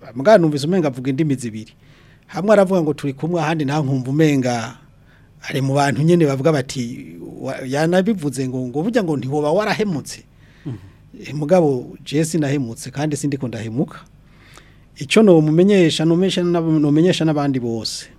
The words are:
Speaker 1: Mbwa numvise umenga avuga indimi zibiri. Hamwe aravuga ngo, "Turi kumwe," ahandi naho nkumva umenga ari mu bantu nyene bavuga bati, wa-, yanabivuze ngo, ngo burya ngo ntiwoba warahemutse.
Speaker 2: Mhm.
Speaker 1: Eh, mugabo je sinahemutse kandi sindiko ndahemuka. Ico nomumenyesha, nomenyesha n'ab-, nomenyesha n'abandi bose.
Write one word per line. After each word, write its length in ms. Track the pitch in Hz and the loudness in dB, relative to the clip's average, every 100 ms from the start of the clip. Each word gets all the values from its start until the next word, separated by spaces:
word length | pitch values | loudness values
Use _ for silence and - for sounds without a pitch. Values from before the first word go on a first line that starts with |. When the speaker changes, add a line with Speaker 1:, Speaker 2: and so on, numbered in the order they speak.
| - | -14
Speaker 1:
Mbwa 240 | 117 139 214 | -2 6 6
numvise 280 | 165 143 143 | 6 0 0
umenga 220 | 190 156 | 0 0
avuga 220 | 127 127 | -2 -4
indimi 240 | 135 156 | -2 0
zibiri. 380 | 135 120 110 110 _ - _ - _ _ | -2 -4 -10 -14 _ -20 _ -20 _ _
Hamwe 260 | - 196 | -4 2
aravuga 300 | 202 185 190 | 4 4 2
ngo, 120 | 151 | 0
"Turi 180 | 143 143 | -2 -6
kumwe," 260 | 135 160 175 | -6 -4 -2
ahandi 240 | 151 165 | -2 -2
naho 200 | 135 151 | -2 -2
nkumva 260 | 135 135 123 | 0 -2 -2
umenga 680 | 143 156 143 123 120 117 - - _ _ _ _ _ | 2 2 2 0 -2 -6 -12 -20 _ _ _ _ _
ari 180 | - 139 | -8 -4
mu 140 | 135 | 0
bantu 280 | 139 139 120 | 2 2 2
nyene 240 | 160 175 151 | 2 4 4
bavuga 260 | 135 165 | 2 0
bati, 640 | 151 131 135 117 135 82 85 - - | 0 -2 -6 -8 -8 -14 -16 -16 -12
wa-, 220 | 127 - 131 | -10 -10 -6
yanabivuze 840 | 139 160 180 190 196 147 131 131 | -2 2 2 2 -2 -4 -4 -4
ngo, 180 | 127 123 | -4 -4
ngo 140 | 135 | -4
burya 220 | 196 233 | -2 0
ngo 120 | 175 139 | 0 -2
ntiwoba 360 | 127 147 147 | -2 -2 0
warahemutse. 720 | 175 208 185 208 147 107 - - _ - - 147 | 0 0 0 -2 -4 -8 -14 -20 _ -20 -16 -14
Speaker 2:
Mhm. 100 | 110 - - - - | -12 -14 -20 -20 -18
Speaker 1:
Eh, 120 | - | -12
mugabo 600 | 143 151 185 156 127 - - | -6 2 4 4 0 -4 -14
je 200 | - 143 | -4 -2
sinahemutse 680 | 156 165 143 143 117 113 - | 0 0 0 -2 -4 -8 -10
kandi 260 | 131 151 143 | -6 -4 -4
sindiko 320 | 147 135 127 | -4 -4 -6
ndahemuka. 520 | 110 110 113 - - - - - - - - - _ _ - | -8 -6 -4 -4 -6 -20 -20 -20 -20 -20 -20 -20 _ _ -16
Ico 240 | 135 208 | 0 4
nomumenyesha, 840 | 214 165 151 160 196 202 165 - | 6 6 6 4 4 4 4 2
nomenyesha 380 | 160 170 190 185 | 0 2 0 0
n'ab-, 380 | 175 175 165 156 | -2 0 0 2
nomenyesha 440 | 147 147 180 170 | 2 4 2 2
n'abandi 360 | 160 151 143 131 | 0 0 -2 -2
bose. 460 | 117 113 - - - | -4 -6 -8 -10 -14